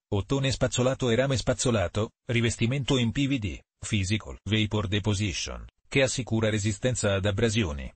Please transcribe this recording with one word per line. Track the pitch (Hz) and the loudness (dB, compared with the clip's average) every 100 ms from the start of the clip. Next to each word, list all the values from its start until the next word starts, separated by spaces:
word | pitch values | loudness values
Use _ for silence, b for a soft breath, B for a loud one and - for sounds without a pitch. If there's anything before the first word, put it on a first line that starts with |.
| - | -4
ottone | 101 - 139 135 | -4 0 0 0
spazzolato | 120 127 - 123 131 127 | 0 0 2 0 2 2
e | 113 | 2
rame | 139 131 | 2 0
spazzolato, | - 127 127 113 87 107 110 _ - | 0 0 2 2 0 -2 -4 _ -2
rivestimento | 117 117 - 117 139 123 135 | 0 0 0 0 0 0 2
in | 117 | 2
P | 135 139 | 0 0
V | 139 | 0
D, | 101 69 - _ | -4 -8 -14 _
physical | - 107 92 107 - 64 | -2 0 0 -2 -4 -10
vapor | - 107 107 107 98 | -2 0 2 0 0
deposition, | 104 107 95 104 - - 60 55 _ - | 0 0 0 -2 -4 -8 -10 -14 _ -2
che | 143 | 2
assicura | 131 - 113 113 107 | 2 0 -2 0 2
resistenza | 104 104 104 127 120 104 98 | 2 0 -2 -2 0 0 2
ad | 98 | 0
abrasioni, | 101 117 110 92 71 64 | 2 0 2 -2 -4 -10